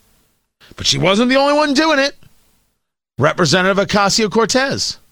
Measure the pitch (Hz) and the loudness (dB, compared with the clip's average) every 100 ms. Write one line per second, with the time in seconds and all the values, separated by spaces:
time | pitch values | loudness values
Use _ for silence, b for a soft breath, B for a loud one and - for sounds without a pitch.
0 | _ _ _ _ _ _ B - - 139 | _ _ _ _ _ _ B -8 -4 0
1 | 160 202 247 269 277 294 302 269 320 285 | 0 2 2 2 2 2 0 2 2 2
2 | 277 - - _ _ _ _ _ _ _ | -2 -6 -20 _ _ _ _ _ _ _
3 | _ - 151 156 160 185 185 196 196 208 | _ -2 -2 0 0 0 0 0 0 0
4 | 196 220 214 226 220 254 269 117 - - | 0 0 -2 0 0 0 -2 -4 -8 -12
5 | _ | _